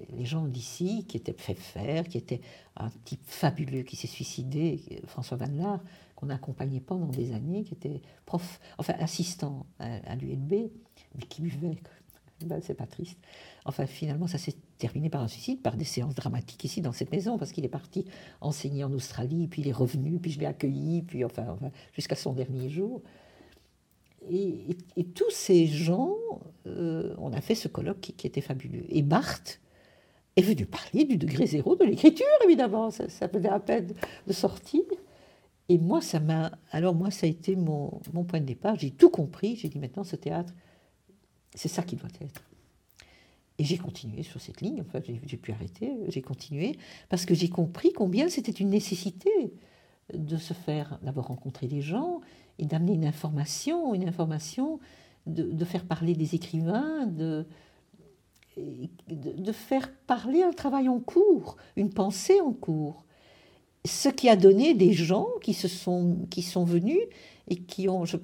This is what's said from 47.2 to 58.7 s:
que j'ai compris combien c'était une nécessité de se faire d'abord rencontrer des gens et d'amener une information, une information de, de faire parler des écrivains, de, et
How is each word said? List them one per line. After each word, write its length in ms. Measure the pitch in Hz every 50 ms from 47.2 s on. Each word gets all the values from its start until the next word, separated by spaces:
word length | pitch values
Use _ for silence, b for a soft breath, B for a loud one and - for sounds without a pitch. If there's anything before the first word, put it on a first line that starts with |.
| 180
que 80 | - 180
j'ai 140 | 170 185 175
compris 440 | 180 - 165 165 - - - 349
combien 360 | 349 - 214 185 175 226 311 349
c'était 240 | - 277 220 233
une 180 | - - - 196
nécessité 600 | 196 214 202 - 185 - - 196 - - - - 440 381 262 180 - B B B B B B B B B B -
de 240 | - 156 156 147 160
se 180 | 160 160 - 170
faire 440 | - - - 151 151 147 - 147 -
d'abord 260 | - 139 139 143 127 -
rencontrer 380 | 127 127 - 135 131 - 135
des 140 | 123 147 143
gens 400 | 139 147 175 240 311 359 349 330 B B B B B B B -
et 80 | 156
d'amener 260 | 147 165 160 175 180
une 140 | 208 160 156
information, 880 | 147 151 - - 156 151 143 147 - - - - 285 330 349 330 262 208
une 120 | 185 185
information 720 | 170 175 170 165 160 156 151 - - - 254 262 311 320 294 B B B B B B B B B
de, 180 | 160 160 165 -
de 200 | - 165 156 170
faire 200 | 175 180 180 175
parler 280 | - 165 160 170 170 175
des 200 | 160 156 151 -
écrivains, 720 | 160 - - - 160 160 165 202 233 285 311 320 311 262
de, 400 | 214 170 156 160 160 156 156 170 B B B B B B B B B _ _ - - _ _ _ _ _ _ _ _ -
et 340 | - 143 147